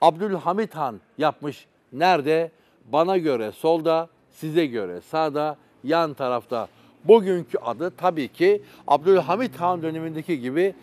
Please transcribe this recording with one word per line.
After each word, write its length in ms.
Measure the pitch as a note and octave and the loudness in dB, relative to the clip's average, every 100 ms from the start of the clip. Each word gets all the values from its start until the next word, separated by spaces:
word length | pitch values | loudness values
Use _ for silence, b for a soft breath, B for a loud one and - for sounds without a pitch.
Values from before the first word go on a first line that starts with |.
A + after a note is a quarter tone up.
Abdülhamit 720 | D#3+ E3 G#3 F#3 D#3 F#3+ A3+ D#3 | 2 2 -2 -2 -2 -2 -4 -4
Han 260 | C#3 G#2 - - | -6 -8 -16 -2
yapmış. 480 | D3+ - D3 C3+ - _ _ | -2 -2 -8 -12 -18 _ _
Nerede? 580 | B2 F3 F3 C#3 D#3+ E3 b b b A#2 | -2 2 2 2 0 -2 b b b -2
Bana 320 | C#3 E3+ F#3+ | 0 2 0
göre 340 | D#3 B2 G#2+ | 0 -2 -4
solda, 580 | G2+ D#3+ E3 D#3 D#3+ E3 _ _ | -2 0 0 2 0 -2 _ _
size 340 | - D#3 D#3 D#3 | -12 -4 0 0
göre 360 | A#2 F#2+ F2 | -2 -6 -10
sağda, 560 | - D#3+ D#3+ C#3+ D3+ D3 b _ | -6 -2 -2 -2 -4 -6 b _
yan 300 | B2+ D#3+ E3 | -2 0 0
tarafta. 540 | C#3+ C3 B2 - A#2+ G2+ b b _ | -2 -4 -4 -4 -6 -6 b b _
Bugünkü 540 | - A3+ F#3+ F3+ D#3+ - | 6 6 6 -2 -4 -6
adı 340 | A#2+ A2+ E3+ - | -6 -6 -6 -2
tabii 300 | F3+ D#3+ B2 | -2 0 -4
ki 340 | - F3 G#3 B B - | 2 2 2 B B 0
Abdülhamit 680 | D3 D#3 F#3+ D#3+ F#3+ B3+ - | 2 4 4 2 -2 -2 -2
Han 260 | F3 F3+ | -2 -2
dönemindeki 580 | D#3+ D#3+ D#3+ D#3+ D#3 D#3 | -4 -6 -8 -8 -6 -4
gibi 360 | B2 C#3 F#3+ F#3+ | -2 -2 -2 -4